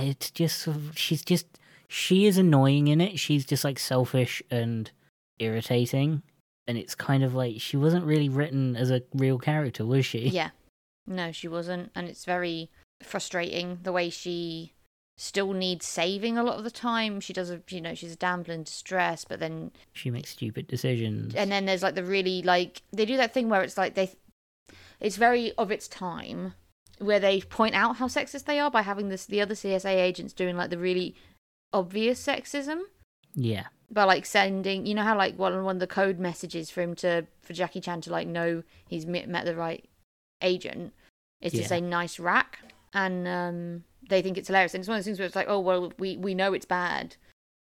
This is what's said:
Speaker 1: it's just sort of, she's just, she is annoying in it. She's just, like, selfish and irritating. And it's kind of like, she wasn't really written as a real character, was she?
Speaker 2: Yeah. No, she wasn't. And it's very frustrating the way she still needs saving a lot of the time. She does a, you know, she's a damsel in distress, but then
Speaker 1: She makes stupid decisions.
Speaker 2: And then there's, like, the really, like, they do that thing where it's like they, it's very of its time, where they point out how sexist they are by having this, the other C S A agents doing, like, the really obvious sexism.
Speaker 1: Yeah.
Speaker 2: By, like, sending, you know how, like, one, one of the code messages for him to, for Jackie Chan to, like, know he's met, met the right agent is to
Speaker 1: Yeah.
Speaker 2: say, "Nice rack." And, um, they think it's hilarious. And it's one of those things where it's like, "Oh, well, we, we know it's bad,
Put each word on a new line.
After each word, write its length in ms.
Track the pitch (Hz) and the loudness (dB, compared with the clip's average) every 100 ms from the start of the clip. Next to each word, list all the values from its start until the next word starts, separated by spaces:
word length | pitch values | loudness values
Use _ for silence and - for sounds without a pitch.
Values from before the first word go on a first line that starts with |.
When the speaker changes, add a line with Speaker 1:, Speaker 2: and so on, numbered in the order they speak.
Speaker 1:
it's 300 | 139 135 - | 2 -2 -4
just 280 | - 165 - | 0 0 0
sort 160 | - 151 | -2 -4
of, 220 | 147 - | -4 -4
she's 240 | - 160 - | -2 0 2
just, 220 | 180 - _ _ - - | 2 2 _ _ -20 -10
she 380 | - - 185 208 | -4 4 6 6
is 100 | 185 | 8
annoying 500 | 180 143 135 143 147 | 8 8 8 6 6
in 120 | 151 | 6
it. 160 | 185 180 | 4 0
She's 240 | - 147 131 | 0 2 2
just, 180 | 135 147 | 0 0
like, 140 | 131 | -2
selfish 640 | - 127 123 131 120 - - | 0 2 2 2 2 -2 -4
and 400 | 120 117 117 107 - _ _ _ - | -2 0 -2 -6 -10 _ _ _ -6
irritating. 840 | 113 110 - 123 120 135 143 151 - _ _ _ - | -2 -2 2 2 2 2 2 0 -4 _ _ _ -6
And 100 | 117 | -6
it's 160 | - - | -6 -6
kind 280 | - 139 | 2 4
of 120 | 135 127 | 4 2
like, 260 | 127 113 | -2 -4
she 160 | - 143 | -4 2
wasn't 280 | 151 175 160 | 4 4 4
really 220 | 151 143 | 2 2
written 460 | 131 147 135 131 120 | 0 0 0 0 2
as 140 | 127 | 2
a 120 | 127 - 135 | 2 0 0
real 240 | 131 127 | 2 2
character, 460 | 147 151 143 - 113 | 2 0 0 -2 2
was 180 | 135 127 | 2 2
she? 220 | 117 123 | 0 0
Speaker 2:
Yeah. 220 | 180 160 - _ _ _ _ - | 0 -2 -6 _ _ _ _ -10
No, 240 | 185 170 | -6 -6
she 140 | 160 175 | -6 -6
wasn't. 420 | 165 170 180 180 - | -6 -4 -6 -6 -8
And 140 | 175 | -10
it's 160 | - - | -8 -4
very 460 | 180 175 165 165 _ _ _ | -2 -2 -4 -8 _ _ _
frustrating 760 | - 202 - 180 175 - 180 175 180 | -10 -8 -4 -4 -2 -2 -4 -6 -2
the 80 | |
way 160 | 180 175 | 0 0
she 600 | - 180 175 170 160 165 _ _ _ _ - | -4 -6 -6 -6 -8 -12 _ _ _ _ -16
still 300 | - 196 196 | -6 -2 0
needs 340 | 190 185 175 - | 0 -2 -2 -4
saving 500 | - 170 196 226 233 | -2 0 0 -2 0
a 60 | |
lot 160 | 240 - | 0 -2
of 60 | 220 | -6
the 60 | |
time. 500 | - 240 226 220 202 | -6 -2 0 0 -4
She 120 | 196 | -8
does 160 | 185 175 | -6 -6
a, 120 | 175 - | -6 -10
you 120 | 185 | -10
know, 140 | 165 165 | -8 -10
she's 180 | 170 165 | -12 -4
a 20 | |
damsel 360 | 185 180 165 165 | -2 -2 -4 -8
in 100 | 156 | -10
distress, 600 | - - 180 175 165 - | -12 -4 0 0 0 -6
but 140 | - | -6
then 320 | 160 160 165 - _ | -6 -6 -12 -14 _
Speaker 1:
She 180 | - 131 | -8 -6
makes 200 | 120 - | -4 -6
stupid 360 | - 113 - - | -8 -8 -6 -6
decisions. 680 | 127 131 120 113 107 110 113 | -4 0 0 -2 -4 -4 -2
Speaker 2:
And 140 | 202 | 0
then 120 | 202 190 | 0 0
there's, 180 | 185 | 2
like, 120 | 190 160 | 0 -2
the 80 | |
really, 400 | 180 196 185 185 | 0 0 0 0
like, 400 | 180 180 180 - - | 4 4 2 -6 -8
they 120 | 202 214 | -2 0
do 100 | 262 | 2
that 140 | 233 | 2
thing 160 | 262 226 | 2 2
where 140 | 202 | 2
it's 160 | 190 196 | 2 0
like 160 | 185 - | 0 0
they, 160 | 190 - _ _ _ _ _ - - - | -2 -2 _ _ _ _ _ -20 -20 -6
it's 160 | 208 190 | -4 4
very 360 | 233 247 233 | 4 6 2
of 180 | - 185 | -2 -2
its 160 | 214 - | -2 -6
time, 680 | - 185 165 - - 185 - _ _ _ - | -10 -8 -6 -8 -8 -10 -12 _ _ _ -6
where 220 | 208 208 | 2 4
they 200 | 196 196 | 6 4
point 360 | - - 220 - | 2 2 2 4
out 200 | 226 247 | 2 2
how 100 | 254 | -2
sexist 380 | 285 285 285 285 | -2 -4 -6 -2
they 120 | 294 | 2
are 120 | 294 | 4
by 120 | 226 | 2
having 280 | 202 202 202 | 2 0 -4
this, 140 | 190 - | -6 -4
the 140 | 202 | 0
other 140 | 202 214 | 0 -2
C 180 | 202 190 | -2 0
S 100 | 196 | 2
A 120 | 190 | 4
agents 320 | 180 180 - | 4 0 -6
doing, 240 | - 180 175 | -4 -2 -2
like, 140 | 156 | -4
the 80 | 170 | -2
really 360 | 180 180 175 - - _ _ _ _ | 0 0 -2 -8 -20 _ _ _ _
obvious 480 | 202 180 196 226 247 - | -2 -2 0 0 0 0
sexism. 560 | 277 - 285 277 320 403 _ _ _ _ 165 | -4 -2 -6 -4 -6 -8 _ _ _ _ -4
Speaker 1:
Yeah. 320 | 117 101 90 _ - | -2 -2 -6 _ -6
Speaker 2:
By, 120 | 208 190 | 2 4
like, 220 | 185 - | 4 4
sending, 600 | 208 196 190 190 190 196 | 2 2 2 -2 -2 -2
you 80 | 208 | 0
know 100 | 208 | 2
how, 120 | 214 | 2
like, 220 | 185 180 | 2 0
one, 240 | 190 185 | 0 0
one 140 | 190 185 | -2 -2
of 40 | |
the 60 | 180 | -2
code 320 | - 190 175 | 2 2 2
messages 500 | 180 160 175 170 156 | -2 -6 -8 -8 -8
for 140 | - | -4
him 140 | 175 170 | -4 -2
to, 300 | 180 170 160 _ | 0 0 -2 _
for 100 | - | -12
Jackie 280 | 170 175 190 | -4 -4 -4
Chan 200 | 180 170 | -6 -6
to, 80 | 165 | -4
like, 160 | 170 170 | -4 -2
know 380 | 170 170 165 - - - | -2 0 -2 -6 -18 -10
he's 180 | 170 160 | -8 -4
met, 220 | 175 - | -4 -4
met 160 | 175 175 | -4 -2
the 100 | 165 | -2
right 340 | 165 165 - _ _ _ _ - | -4 -6 -12 _ _ _ _ -2
agent 500 | 185 180 - - 170 - _ _ _ _ | 0 0 -2 -10 -12 -14 _ _ _ _
is 120 | - | -4
to 60 | 113 | -2
Speaker 1:
Yeah. 60 | - | 0
Speaker 2:
say, 120 | 175 | 0
"Nice 380 | 175 175 175 - | 0 -2 -4 -4
rack." 400 | 175 220 - - - - _ | 0 2 0 -4 -20 -20 _
And, 360 | 196 190 180 175 | -2 -2 -2 -4
um, 560 | 180 175 175 170 170 - _ - | -2 -4 -6 -8 -10 -14 _ 0
they 120 | 190 | 0
think 160 | 185 180 | 2 -4
it's 120 | - | 0
hilarious. 260 | 190 175 185 | 2 2 0
And 60 | |
it's 60 | 185 | -4
one 80 | 226 | -4
of 20 | |
those 60 | 196 | -4
things 120 | 196 | -4
where 80 | 185 | -4
it's 100 | 190 | -2
like, 120 | - | 0
"Oh, 120 | 202 | 2
well, 320 | 180 180 180 - | 2 2 0 -6
we, 180 | 190 180 | -6 -4
we 180 | 196 185 | -2 0
know 180 | 190 | 2
it's 140 | 190 - | 0 0
bad, 500 | 180 175 160 - - _ _ _ _ | 0 0 -2 -6 -12 _ _ _ _